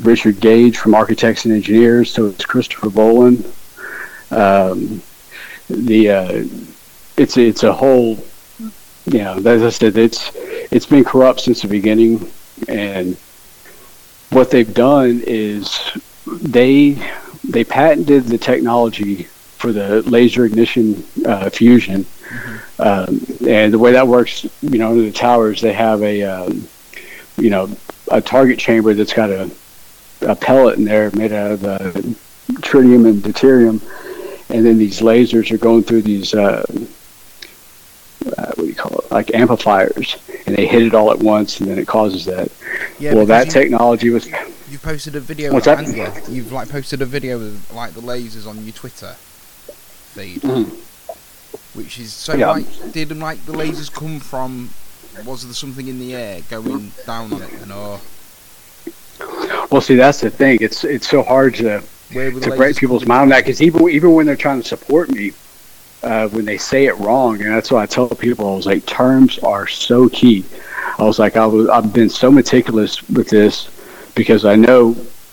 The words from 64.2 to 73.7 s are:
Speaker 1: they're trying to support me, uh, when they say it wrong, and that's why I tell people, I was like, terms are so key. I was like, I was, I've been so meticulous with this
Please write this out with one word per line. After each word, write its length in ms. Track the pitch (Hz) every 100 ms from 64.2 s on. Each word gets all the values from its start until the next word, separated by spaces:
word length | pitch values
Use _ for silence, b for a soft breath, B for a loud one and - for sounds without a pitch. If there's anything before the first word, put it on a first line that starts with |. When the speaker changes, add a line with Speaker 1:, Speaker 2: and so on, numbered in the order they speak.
| 151
Speaker 1:
they're 100 | 135
trying 260 | 147 135
to 60 | -
support 420 | - - 151 165
me, 220 | 107 101 - - - - - - -
uh, 240 | 117 113 110
when 160 | 110 107
they 120 | 101
say 280 | - 135 135
it 120 | 101
wrong, 420 | 104 127 123 104
and 100 | 104
that's 200 | 110 -
why 120 | 123
I 20 | 104
tell 200 | - 123
people, 420 | 110 117 110 104
I 40 | 95
was 120 | 92
like, 180 | 95 -
terms 540 | - 127 131 131 -
are 280 | 113 101 98
so 400 | - - 123 123
key. 360 | - 123 101 92 B B B B B
I 40 |
was 160 | 110 107
like, 160 | 104 113
I 100 | 110
was, 220 | 110 110
I've 220 | 117 110
been 160 | 120 107
so 220 | - 127
meticulous 760 | 139 120 127 127 110 101 - -
with 200 | - -
this 400 | 107 104 - -